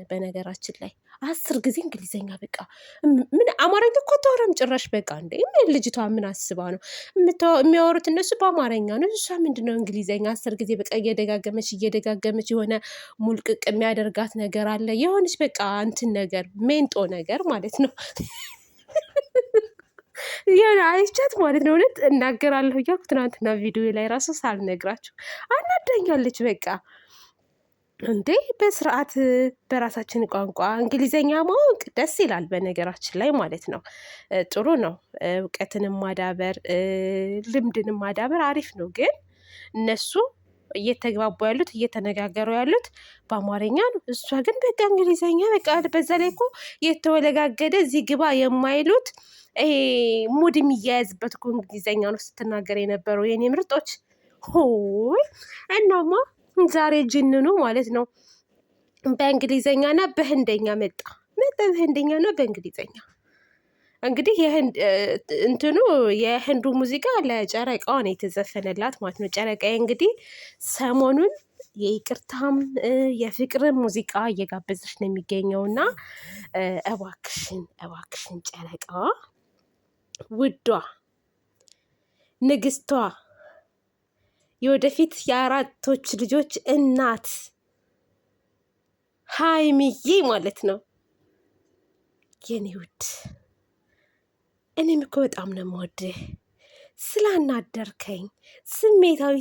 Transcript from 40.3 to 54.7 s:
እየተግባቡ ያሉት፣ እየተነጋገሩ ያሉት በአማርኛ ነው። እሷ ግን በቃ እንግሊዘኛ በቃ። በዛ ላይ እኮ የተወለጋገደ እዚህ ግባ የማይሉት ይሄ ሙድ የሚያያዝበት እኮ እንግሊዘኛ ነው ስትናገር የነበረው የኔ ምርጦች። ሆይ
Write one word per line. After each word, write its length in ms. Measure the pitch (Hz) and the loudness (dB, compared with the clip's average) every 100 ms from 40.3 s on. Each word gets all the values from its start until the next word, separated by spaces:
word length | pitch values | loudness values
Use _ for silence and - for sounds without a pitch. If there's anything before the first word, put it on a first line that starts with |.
| - _ _ _ | -4 _ _ _
እየተግባቡ 680 | 202 208 240 233 208 220 180 | -6 -4 -2 -4 -2 -4 -2
ያሉት፣ 260 | 220 247 339 | -2 0 -4
እየተነጋገሩ 800 | 226 233 226 202 202 202 185 220 | -4 -4 -4 -6 -6 -6 -4 -2
ያሉት 340 | 233 262 440 - - - - - | 0 2 0 0 -12 -20 -20 -8
በአማርኛ 520 | 220 202 202 214 269 480 | -6 -4 -4 -2 0 0
ነው። 160 | 453 - | -2 -8
እሷ 200 | 240 - 269 | -10 -6 -2
ግን 160 | 254 480 | -2 0
በቃ 200 | 508 466 415 | -2 0 2
እንግሊዘኛ 540 | 392 359 339 349 339 415 | 4 4 2 2 2 2
በቃ። 160 | 415 - 320 320 | 2 2 0 2
በዛ 260 | 320 285 349 | 0 2 0
ላይ 140 | 359 | 0
እኮ 140 | 349 494 - - - | 0 -4 -4 -16 -4
የተወለጋገደ 920 | 320 311 320 311 294 285 294 220 311 381 | -2 0 2 4 4 2 0 0 0 2
እዚህ 240 | 302 285 220 | 2 0 0
ግባ 180 | 269 311 | 0 2
የማይሉት 760 | 269 262 254 269 285 302 466 508 - _ - _ - | 4 2 2 2 2 4 4 2 -8 _ -20 _ -2
ይሄ 180 | 302 277 269 247 233 226 220 | 0 2 2 2 2 0 0
ሙድ 260 | 269 339 302 | 2 4 4
የሚያያዝበት 800 | 285 254 220 247 240 190 233 | 2 2 0 -2 -2 -6 -10
እኮ 120 | - 247 | -8 -6
እንግሊዘኛ 520 | 233 190 208 202 214 | -6 -8 -8 -4 -2
ነው 160 | 202 214 | -2 -4
ስትናገር 580 | - - 220 214 196 202 | -10 -10 -6 -6 -4 -4
የነበረው 480 | 202 202 - 208 214 | -2 -4 -2 -2 0
የኔ 180 | 226 240 | 0 0
ምርጦች። 400 | 285 381 554 - - _ _ _ _ | 0 0 -2 -4 -12 _ _ _ _
ሆይ 800 | - 339 277 | -2 2 4